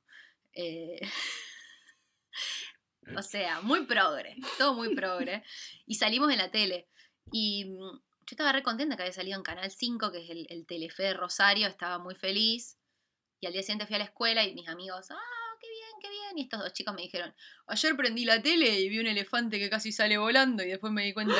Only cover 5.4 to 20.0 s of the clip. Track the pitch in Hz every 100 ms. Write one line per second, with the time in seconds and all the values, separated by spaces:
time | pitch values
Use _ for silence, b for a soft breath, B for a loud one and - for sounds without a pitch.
5.4 | B B B B - - 220 233 294 247
6.4 | 185 220 202 180 - b b b - 226
7.4 | 214 202 190 190 190 185 _ _ - 233
8.4 | 294 269 269 226 302 214 180 185 185 196
9.4 | 190 185 190 - 240 233 214 175 170 170
10.4 | 160 170 160 170 165 - 196 180 175 -
11.4 | 202 202 208 - 175 175 180 185 190 202
12.4 | 220 233 - - _ _ _ _ _ _
13.4 | 180 180 190 214 214 208 202 - 226 226
14.4 | 208 175 165 170 190 185 - 370 466 480
15.4 | 453 453 453 453 453 427 403 403 403 339
16.4 | 262 220 - - - 190 175 175 170 -
17.4 | B B - 220 311 277 247 226 233 226
18.4 | 285 339 262 202 190 220 226 208 196 240
19.4 | 233 214 202 214 220 214